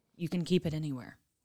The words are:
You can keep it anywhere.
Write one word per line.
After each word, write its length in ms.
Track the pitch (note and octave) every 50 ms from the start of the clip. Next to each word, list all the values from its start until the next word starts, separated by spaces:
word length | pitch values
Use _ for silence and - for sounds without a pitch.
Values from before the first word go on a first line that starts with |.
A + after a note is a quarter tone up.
| _ _ _
You 120 | - F3 D#3
can 160 | F3+ F3 E3
keep 220 | - F3 F3+ -
it 80 | E3 D3+
anywhere. 440 | D#3 D#3 D3 C3+ B2 A2 - - - _ _ _ _ _